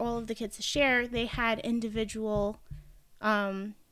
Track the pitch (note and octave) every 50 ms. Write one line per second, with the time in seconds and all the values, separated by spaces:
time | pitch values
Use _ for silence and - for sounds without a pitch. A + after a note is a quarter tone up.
0 | A#3+ A#3 A#3 A#3 A3+ A3 A3+ - A#3 G#3 - - - - - D4 C#4+ C4+ B3+ B3
1 | A#3+ A#3+ A#3+ A#3 A#3 A3+ - A#3+ A#3+ A3+ A3+ G#3+ - A#3 A#3 A#3 A3+ A3 G#3 A3+
2 | A3+ G#3 - A3 A3 G#3+ G#3 G#3 G3+ G3+ G#3+ - - - - - - - - -
3 | - _ - - - G#3+ G#3+ G#3 G3+ G3 G3 G3 G3 G#3+ G#3 - - _